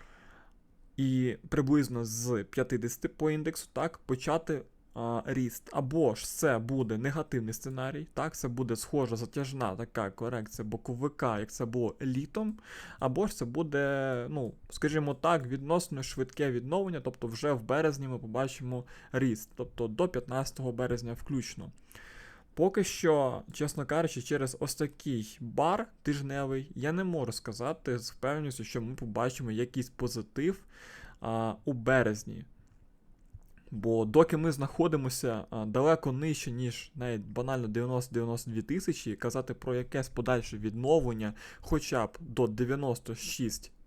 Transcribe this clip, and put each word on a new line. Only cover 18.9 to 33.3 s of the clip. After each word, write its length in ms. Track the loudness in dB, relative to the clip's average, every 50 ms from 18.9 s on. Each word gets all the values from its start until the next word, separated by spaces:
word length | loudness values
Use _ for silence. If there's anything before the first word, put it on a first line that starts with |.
| -16 -20 -14 -2
ріст, 380 | 2 2 4 4 2 0 -4 -12 -8
тобто 320 | -8 -8 -6 -4 -4 -4
до 200 | -2 2 2 2
п'ятнадцятого 640 | 2 2 -2 -4 0 -2 -2 -2 -2 -4 -4 -4 -4
березня 420 | 0 0 0 0 0 -2 -2 -6 -8
включно. 580 | -8 -6 -4 -2 -2 -2 -4 -8 -10 -12 -12 -14 -18 -20 -20 -20 -20 -20 -18 -18 -18 -18 -20 -20 -20 -20 -12 0
Поки 280 | 2 2 4 4 2 0
що, 580 | 0 -2 2 4 6 6 6 4 2 0 -4 -8 -10
чесно 340 | -4 -4 -4 -2 -2 -4 -2
кажучи, 360 | 0 2 2 2 2 0 -4
через 360 | -2 0 0 2 2 0 -2 -2
ось 160 | -4 -4 0
такий 640 | -2 -2 -2 -2 -6 -4 -2 -2 -2 -4 -6 -10 -12
бар 460 | -12 -4 0 2 4 4 4 2 0 -4 -10 -4 -2
тижневий 680 | 0 0 0 -2 -4 -2 -2 -2 0 -2 -2 -4 -6 -6
я 160 | -2 0 0
не 120 | 2 2 0
можу 280 | 0 0 0 0 -2
сказати 680 | -4 -6 -6 -8 -6 -4 -2 -4 -4 -2 -2 -2 -2 -2
з 120 | -4 -8
впевненістю, 520 | -8 -2 -2 0 0 0 -2 -4 -4 -6 -8
що 180 | -6 -4 -4
ми 140 | -4 -4 -6
побачимо 560 | -6 -6 -4 0 0 0 0 0 -2 -4 -2
якийсь 380 | 0 -2 -2 -2 -2 -4 -4 -4
позитив, 760 | -4 -4 -2 -2 -2 -4 -6 -6 -4 0 0 0 0 0 -8 -18 -20 -20 -20 -20 -18 -18 -18 -18 -14 -8
а, 340 | -4 -2 0 0 0 0 -2 -2 -2
у 80 | -2 -2
березні. 720 | 0 4 6 6 6 6 4 2 0 -4 -10 -10 -12 -12 -14 -20 -20 -20 -20 -20 -20 -20 -20 -20 -20 _ -20 -20 -20 -20 -20